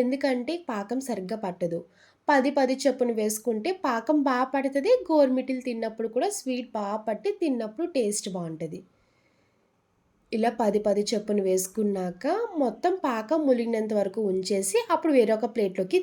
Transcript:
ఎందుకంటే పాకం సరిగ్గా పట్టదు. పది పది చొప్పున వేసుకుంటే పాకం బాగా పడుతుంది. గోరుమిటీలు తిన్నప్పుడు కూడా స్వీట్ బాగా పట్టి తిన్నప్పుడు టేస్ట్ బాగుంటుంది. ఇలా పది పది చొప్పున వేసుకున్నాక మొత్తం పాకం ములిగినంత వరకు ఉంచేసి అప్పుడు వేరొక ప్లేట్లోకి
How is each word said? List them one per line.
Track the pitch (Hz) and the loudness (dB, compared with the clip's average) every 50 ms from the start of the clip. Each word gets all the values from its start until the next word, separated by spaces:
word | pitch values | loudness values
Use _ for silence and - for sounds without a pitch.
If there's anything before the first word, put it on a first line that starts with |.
ఎందుకంటే | 247 247 262 269 285 277 254 247 240 254 339 349 349 - | 2 2 0 0 0 0 0 0 -2 -4 -6 -6 -6 -6
పాకం | 233 202 202 202 240 262 269 - | -6 -6 -4 -4 -4 -6 -4 -4
సరిగ్గా | 226 190 185 180 226 214 214 | -6 -6 -4 -6 -6 -6 -6
పట్టదు. | 185 180 - 180 170 165 170 - - _ _ _ _ _ _ _ - | -6 -6 -4 -4 -4 -4 -4 -8 -10 _ _ _ _ _ _ _ 4
పది | 294 277 254 285 277 285 | 4 4 4 4 4 2
పది | 269 254 262 262 - | 2 2 2 2 2
చొప్పున | 277 254 269 247 240 226 220 | 2 2 2 0 0 0 0
వేసుకుంటే | 214 214 214 - - 247 220 214 214 339 381 370 - | 0 0 -2 -2 -2 -2 -2 -2 -2 -4 -4 -2 -2
పాకం | 277 240 226 226 - 311 302 269 | -2 -2 -2 0 2 2 4 4
బాగా | 285 262 254 262 262 - | 2 2 2 0 0 0
పడుతుంది. | 277 269 277 269 277 269 403 508 494 349 - | 0 0 0 0 0 2 4 4 4 4 4
గోరుమిటీలు | 320 302 285 262 254 254 262 - 262 254 240 254 | 4 6 6 6 4 0 -2 -2 -4 -4 -4 -4
తిన్నప్పుడు | 233 226 226 220 220 - 226 226 220 | -4 -4 -4 -6 -4 -4 -4 -2 0
కూడా | 247 330 415 403 - | 0 0 0 -2 -2
స్వీట్ | - 262 254 247 254 - - 214 | -4 -4 -4 -4 -4 -6 -6 -6
బాగా | 208 196 208 220 220 | -4 -4 -4 -4 -4
పట్టి | 233 214 208 - 392 403 - 349 | -4 -4 -4 -2 -4 -2 -2 -2
తిన్నప్పుడు | 311 262 233 220 214 220 - 339 349 339 | -2 0 -2 -4 -6 -6 -6 -6 -2 0
టేస్ట్ | 277 226 208 208 208 - 208 180 | 0 0 0 0 -4 -6 -6 -6
బాగుంటుంది. | 185 170 165 160 156 170 156 170 180 - _ _ _ _ _ _ _ _ _ _ _ _ _ _ _ _ _ _ _ _ _ _ _ _ _ _ _ _ - - | -6 -6 -6 -8 -8 -8 -10 -10 -12 -16 _ _ _ _ _ _ _ _ _ _ _ _ _ _ _ _ _ _ _ _ _ _ _ _ _ _ _ _ -6 -2
ఇలా | 220 220 233 233 226 233 | 0 0 0 2 2 2
పది | 208 202 208 202 | 2 2 2 2
పది | 214 202 208 208 - | 2 2 2 0 0
చొప్పున | 233 208 214 214 208 208 190 190 | -2 -4 -2 0 0 0 2 2
వేసుకున్నాక | 185 185 185 - - 220 214 208 196 190 185 180 175 - - 277 349 440 480 453 381 320 277 | 2 2 0 -2 -2 -2 0 0 0 -2 -4 -4 -6 -4 -2 -2 0 0 -2 -4 -2 -2 -2
మొత్తం | 233 214 - - 359 381 370 - | -2 0 0 0 0 0 0 -2
పాకం | 285 233 220 214 220 311 320 311 269 | -2 -2 -2 -2 0 0 2 4 4
ములిగినంత | 254 233 233 233 226 220 220 214 220 208 | 2 2 2 0 0 -2 0 0 0 0
వరకు | 196 196 190 226 220 202 | 0 -2 -2 -2 -2 0
ఉంచేసి | 185 185 185 - 208 196 196 - - 466 466 - 339 | 0 -2 -2 0 0 -2 0 0 0 0 0 0 0
అప్పుడు | 320 330 330 285 254 | 0 2 4 4 6
వేరొక | 220 208 220 214 247 233 - | 6 4 2 0 0 -2 -2
ప్లేట్లోకి | 233 208 190 185 - 185 185 - 370 | 0 -2 0 0 -2 -2 0 0 2